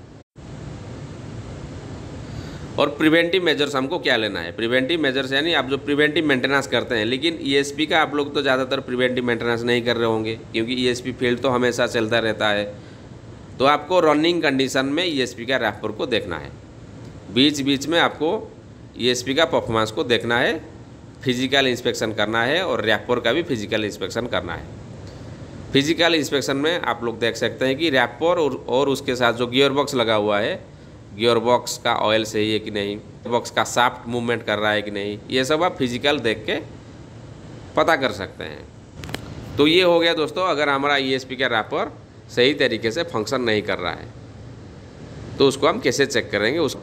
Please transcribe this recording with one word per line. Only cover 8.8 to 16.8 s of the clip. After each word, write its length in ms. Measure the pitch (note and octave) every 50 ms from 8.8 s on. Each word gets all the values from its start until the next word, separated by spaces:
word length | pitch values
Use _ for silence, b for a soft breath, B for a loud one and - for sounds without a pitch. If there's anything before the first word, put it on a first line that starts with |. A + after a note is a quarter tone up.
प्रिवेंटिव 440 | B2+ - B2+ B2 B2+ B2 B2 B2+ B2
मेंटेनेंस 380 | A#2+ A#2+ A2+ A#2 A#2+ A#2 A2+
नहीं 200 | A#2 B2 A#2+ A#2+
कर 140 | A#2 A#2+ A#2
रहे 100 | A2+ A#2
होंगे 280 | A2+ A2+ A2 A2 A2 A2 A2 - -
क्योंकि 220 | A2 A2+ A2+ A#2 B2+
ईएसपी 380 | B2+ B2 B2 A#2+ A#2+ - B2+
फील्ड 280 | A#2 - B2+ B2 B2 A#2
तो 80 | - C3+
हमेशा 380 | B2 B2 B2 B2 A#2 B2+ B2
चलता 320 | A2+ - A#2+ A2 G#2+ A#2 A#2
रहता 300 | A2+ A2 G#2+ G#2+ G#2+ G#2+
है। 260 | G#2 G#2 G#2 G2+ G#2 B B B B B B B B - - - - - - - - -
तो 60 | C3
आपको 360 | C#3 D3 D3 - - F3+ F3+
रनिंग 420 | E3 D#3 D3 D3 D#3 E3+ F3 E3+
कंडीशन 440 | D#3 D3 C3+ C3 C3+ B2 B2+ C3+ C3
में 180 | C#3 C#3+ D#3+ F#3
ईएसपी 400 | F3+ D3+ C3 B2+ A2+ - A2+ A#2
का 100 | A#2 C3+
रैपर 360 | B2 A#2 G#2+ G#2 - - G#2+
को 140 | G#2+ - F3+
देखना 320 | - A#2 G2+ - F#2 E2+ D#2
है। 120 | C#2+ C#2 - - - - - -